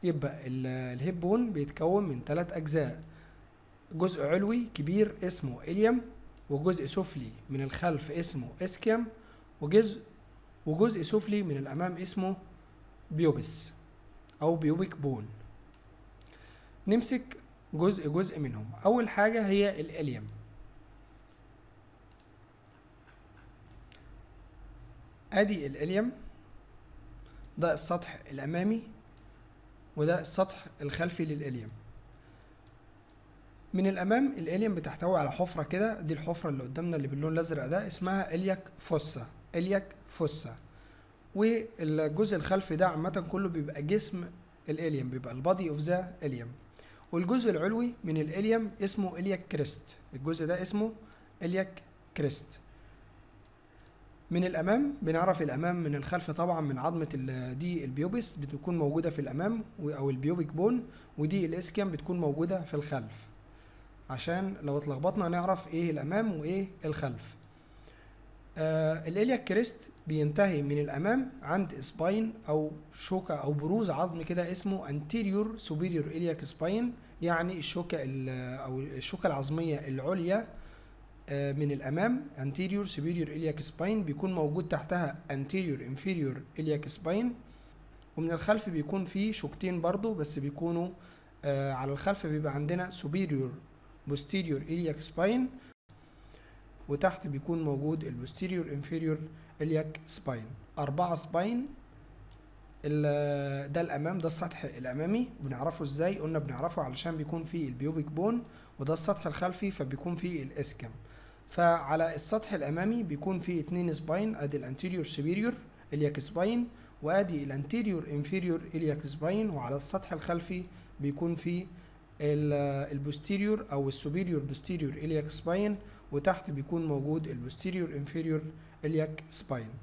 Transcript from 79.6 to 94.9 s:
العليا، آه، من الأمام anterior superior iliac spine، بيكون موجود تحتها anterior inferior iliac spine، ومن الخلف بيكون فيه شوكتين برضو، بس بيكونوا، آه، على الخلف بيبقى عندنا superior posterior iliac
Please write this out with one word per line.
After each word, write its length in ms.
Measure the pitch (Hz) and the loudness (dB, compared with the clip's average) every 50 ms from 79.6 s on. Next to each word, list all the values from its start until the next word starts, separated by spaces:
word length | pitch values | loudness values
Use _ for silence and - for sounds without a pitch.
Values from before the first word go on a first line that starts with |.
| 170 165 151 143 | 2 0 0 -2
العليا، 680 | 151 143 131 135 131 147 185 190 165 175 190 214 226 - - - - - - - - - - - - - - - - - | -2 -4 -4 -2 0 0 0 0 2 2 2 2 0 -2 -10 -14 -16 -16 -18 -20 -20 -20 -20 -20 -20 -20 -20 -20 -10 -4
آه، 240 | 143 139 143 143 139 | -2 -2 0 0 0
من 200 | 143 147 143 143 | 0 0 0 0
الأمام 540 | 135 - 131 147 165 190 233 247 262 302 - - | -2 -2 -2 0 2 4 4 2 2 -2 -6 -10
anterior 520 | - 131 139 139 - 185 190 190 202 202 190 | -6 -6 -6 -2 -2 -2 0 0 0 0 -2
superior 400 | - - 143 160 175 170 160 - | -2 -2 -2 -2 0 0 -2 -2
iliac 360 | 151 151 165 160 147 151 139 | -2 -2 -2 -2 -2 -2 -4
spine، 400 | - - - 165 190 214 220 202 | -6 -4 -2 0 0 2 0 0
بيكون 300 | 156 143 - - 185 185 | -2 -2 -2 -2 0 2
موجود 340 | 175 156 147 151 175 180 - | 2 2 2 2 0 0 0
تحتها 480 | - 147 - - 180 175 170 147 - - - - 139 | -2 -2 0 0 0 0 0 0 -2 -6 -6 -6 -4
anterior 480 | 135 139 139 - 190 185 170 139 127 | -4 -2 -2 -2 -2 0 0 -2 -2
inferior 800 | 123 120 135 131 - 185 190 170 147 135 127 - - - - - | -4 -6 -8 -4 -2 -2 0 0 0 0 -2 -4 -8 -12 -6 -4
iliac 280 | 156 151 151 147 151 139 - - | 0 0 0 0 0 -4 -6 -4
spine، 280 | - 160 180 208 240 247 240 - - - - - - - - - - - - - - - - | 0 0 2 2 2 0 -2 -4 -12 -18 -20 -20 -20 -20 -20 -20 -20 -20 -20 -20 -20 -10 -4
ومن 160 | - 160 165 165 | -2 0 0 0
الخلف 360 | 160 160 - 214 214 214 208 | 0 4 4 4 4 4 -2
بيكون 360 | 170 156 147 147 - 196 185 | -2 -2 -2 0 0 -2 -2
فيه 280 | 180 - 196 202 220 214 | -2 0 0 2 2 0
شوكتين 480 | - - 220 - - - 185 180 175 | 0 -4 -6 -6 -2 -2 0 0 2
برضو، 340 | 160 170 190 196 202 226 220 | 2 2 2 2 2 0 0
بس 240 | 175 151 147 - 151 | 0 0 0 0 0
بيكونوا، 500 | 135 143 143 147 165 170 170 170 175 185 185 - - - - - - - - - - | -2 -4 -4 -2 -2 0 0 0 0 -2 -4 -10 -18 -20 -20 -20 -20 -20 -20 -6 -2
آه، 280 | 143 139 139 135 139 135 | 0 0 0 0 0 -2
على 200 | 127 131 135 139 | -2 -2 -4 -4
الخلف 340 | 139 - 190 202 196 - | -2 0 0 0 0 0
بيبقى 280 | 165 151 151 151 147 135 | -2 0 0 0 0 0
عندنا 360 | 143 147 147 175 175 180 180 | 0 0 0 0 0 -2 -4
superior 600 | - - - 156 147 190 190 165 147 135 131 127 - - - - - - - - - - - - | -6 -6 -4 -2 0 0 2 2 2 0 0 -2 -4 -8 -14 -18 -20 -20 -20 -20 -20 -14 -6 -4
posterior 520 | 143 139 143 - - 196 180 165 151 135 151 160 | -2 -2 -2 0 0 0 0 2 0 -2 0 -2
iliac 420 | 165 175 175 160 | -2 0 0 0